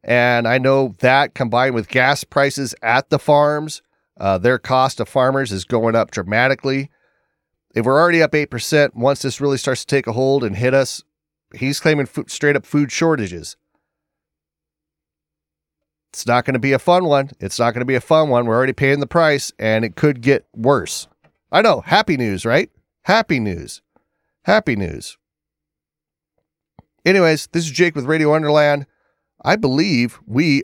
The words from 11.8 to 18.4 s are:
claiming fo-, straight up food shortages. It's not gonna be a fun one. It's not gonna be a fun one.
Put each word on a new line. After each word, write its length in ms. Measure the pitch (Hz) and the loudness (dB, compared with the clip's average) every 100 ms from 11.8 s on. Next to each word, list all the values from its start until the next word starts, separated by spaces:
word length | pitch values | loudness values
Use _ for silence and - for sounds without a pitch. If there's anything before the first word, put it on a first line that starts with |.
claiming 240 | 160 151 131 | 0 0 -2
fo-, 180 | - - | -6 -10
straight 280 | - 147 143 | -2 0 0
up 100 | - | 0
food 280 | 147 143 | -2 0
shortages. 640 | - 165 151 101 85 76 - _ _ _ _ _ _ _ _ _ _ _ _ _ _ _ _ _ _ _ _ _ _ _ _ _ | 0 0 0 -4 -8 -14 -18 _ _ _ _ _ _ _ _ _ _ _ _ _ _ _ _ _ _ _ _ _ _ _ _ _
It's 120 | - 117 | -12 -2
not 200 | 120 123 | -2 0
gonna 120 | 131 | -4
be 140 | 135 | 0
a 80 | 135 | 0
fun 240 | - 175 | 2 2
one. 260 | 180 143 139 - | 2 0 -2 -10
It's 200 | - - | -10 -2
not 140 | 120 | -2
gonna 120 | 117 123 | -2 -2
be 80 | |
a 80 | 127 | -2
fun 280 | - 160 156 | 2 2 4
one. 180 | 120 | 0